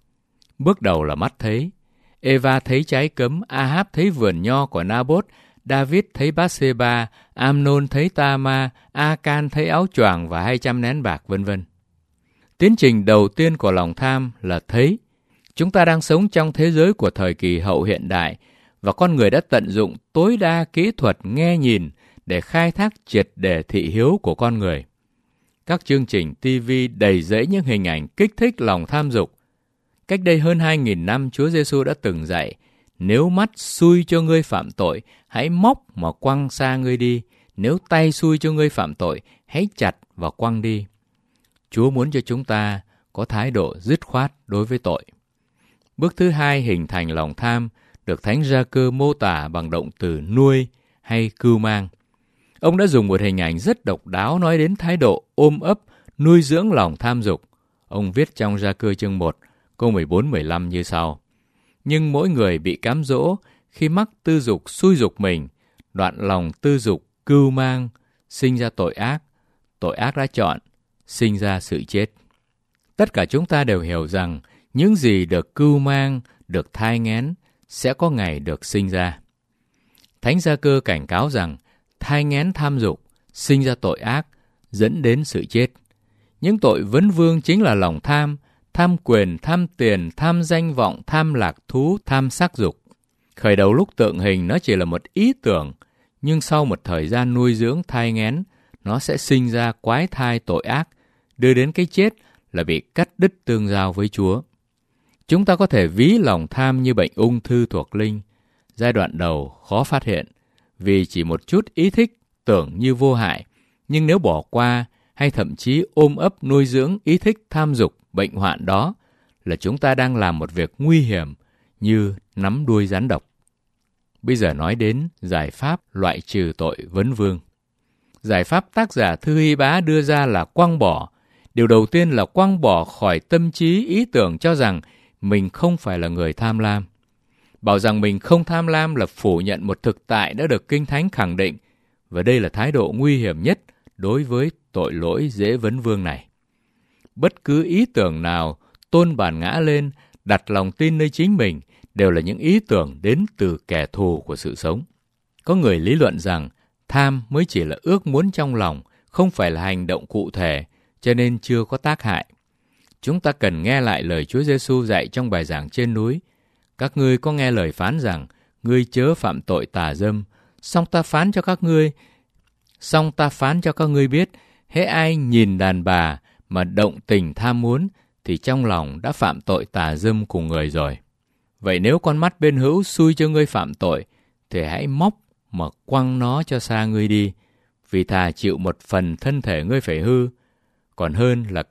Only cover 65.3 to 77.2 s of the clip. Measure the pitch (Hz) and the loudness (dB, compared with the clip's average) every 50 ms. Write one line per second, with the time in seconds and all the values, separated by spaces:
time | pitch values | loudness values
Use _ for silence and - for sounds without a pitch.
65.3 | 87 80 71 67 - _ _ _ _ _ _ _ - 95 95 92 - - - 98 | -2 -2 -4 -8 -14 _ _ _ _ _ _ _ -4 -2 -2 -2 -2 -4 -4 -2
66.3 | 95 92 87 80 78 - - 143 143 135 107 110 92 - - _ _ _ _ - | -2 -2 -2 -4 -6 -2 0 0 0 0 0 -2 -2 -2 -6 _ _ _ _ 2
67.3 | 143 143 139 135 131 131 131 131 127 127 127 120 - _ _ _ _ _ _ _ | 4 6 6 4 2 0 0 -2 -2 -4 -6 -8 -12 _ _ _ _ _ _ _
68.3 | - - 135 131 127 120 120 117 - - 95 85 - - 101 120 139 156 - _ | -6 -2 0 0 2 0 -2 -4 -2 -2 -2 -4 -2 -4 -4 -4 -4 -6 -8 _
69.3 | _ _ _ _ _ _ _ _ _ _ - - - - 107 127 - 143 135 135 | _ _ _ _ _ _ _ _ _ _ -6 -4 -4 -2 -4 -4 -4 -4 -6 -4
70.3 | - - 107 87 73 - - _ _ _ _ _ _ _ _ - - - 117 110 | -2 -2 -2 -2 -2 -4 -8 _ _ _ _ _ _ _ _ -18 -4 -2 0 0
71.3 | 104 98 104 101 95 92 - - 92 76 - - - 101 104 - _ _ _ _ | 0 0 -2 -2 -4 -4 -4 -6 -6 -6 -6 -4 -4 -4 -4 -4 _ _ _ _
72.3 | _ _ _ _ _ _ _ _ _ _ _ _ _ - 208 214 - - 185 - | _ _ _ _ _ _ _ _ _ _ _ _ _ -2 -2 0 0 0 0 0
73.3 | - 139 175 - 170 147 143 123 104 90 82 82 87 85 80 78 90 95 90 87 | 0 -2 -2 0 0 0 2 0 0 0 -2 -2 -4 -4 -4 -4 -4 -4 -2 -4
74.3 | 82 71 - _ _ _ _ _ - 127 156 202 220 185 139 120 104 95 90 82 | -6 -10 -12 _ _ _ _ _ 0 2 4 4 4 4 4 4 4 4 2 0
75.3 | 92 87 80 - - - 147 147 147 143 139 139 139 139 135 139 135 127 123 _ | 0 -2 -2 -4 -2 2 2 4 4 2 2 0 0 0 0 -2 -4 -6 -8 _
76.3 | _ _ _ - 87 90 - - - - 113 113 117 117 117 110 110 113 | _ _ _ -8 -6 -6 -6 -8 -6 -4 -2 -2 0 0 -2 -2 -2 -2